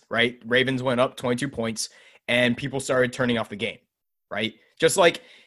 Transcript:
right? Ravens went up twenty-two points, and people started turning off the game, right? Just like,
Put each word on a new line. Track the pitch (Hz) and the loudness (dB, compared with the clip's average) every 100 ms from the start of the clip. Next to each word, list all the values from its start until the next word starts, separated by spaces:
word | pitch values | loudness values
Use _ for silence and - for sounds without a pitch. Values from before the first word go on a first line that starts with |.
| _ | _
right? | 113 120 120 113 | 0 0 -2 0
Ravens | 123 127 131 | 0 2 0
went | 131 120 | 0 2
up | 135 - | 0 0
twenty-two | 123 123 139 | -2 -2 -2
points, | 120 113 107 - - - _ - | -4 -6 -6 -10 -14 -20 _ -2
and | 120 123 117 | 2 2 0
people | 139 131 | -4 -6
started | - 131 123 | -2 0 0
turning | 123 123 117 | 0 -2 -2
off | 107 | -4
the | 101 | -6
game, | 110 - _ _ _ _ _ | -8 -8 _ _ _ _ _
right? | 101 110 - _ _ | -6 -6 -8 _ _
Just | 160 180 | 2 4
like, | 175 - - - | 4 2 -8 -20